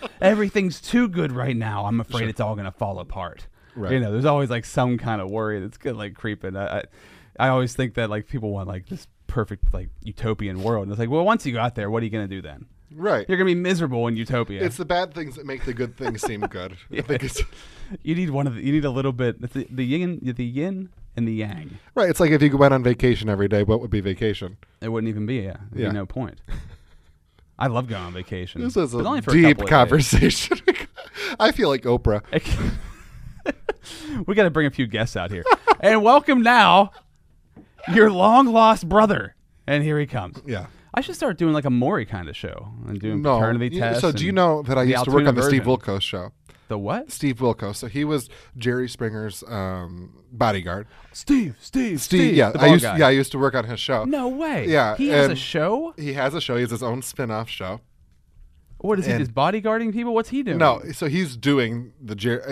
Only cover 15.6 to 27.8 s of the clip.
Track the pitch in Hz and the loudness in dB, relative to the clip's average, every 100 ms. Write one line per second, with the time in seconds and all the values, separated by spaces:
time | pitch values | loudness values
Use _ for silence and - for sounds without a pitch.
15.6 | - 117 120 - 131 107 - 104 - 95 | -6 -6 -6 -6 -8 -6 -6 -6 -8 -8
16.6 | 90 90 - - 143 131 131 - - - | -12 -14 -12 -8 -4 -4 -4 -4 -6 -8
17.6 | - - - 196 151 170 180 139 143 113 | -20 -18 -14 -10 -4 -2 -2 -2 -2 -2
18.6 | 135 151 143 127 135 127 123 - 120 135 | 0 0 0 -2 -2 -2 -2 -4 -8 -10
19.6 | - 127 127 156 180 - 127 123 120 131 | -8 -4 -2 -2 -2 -4 -6 -6 -6 -4
20.6 | 180 190 185 - - - 117 110 104 90 | -6 -6 -12 -16 -12 -4 -4 -2 -6 -10
21.6 | 78 101 _ - 190 - 165 151 147 139 | -14 -18 _ 0 2 4 4 6 6 6
22.6 | 143 135 123 123 127 104 107 101 101 104 | 6 6 2 2 2 2 0 0 2 2
23.6 | 101 110 117 104 98 92 110 101 90 101 | 2 2 0 -2 -2 -2 -2 -4 -8 -14
24.6 | _ - 110 113 113 104 107 131 98 90 | _ -12 -6 -4 -4 -4 -4 -4 -6 -10
25.6 | 101 104 104 104 95 127 120 - - - | -12 -6 -4 -4 -6 -8 -8 -10 -10 -10
26.6 | - - - - _ _ _ _ _ - | -10 -18 -20 -20 _ _ _ _ _ -6
27.6 | 127 117 | -2 -2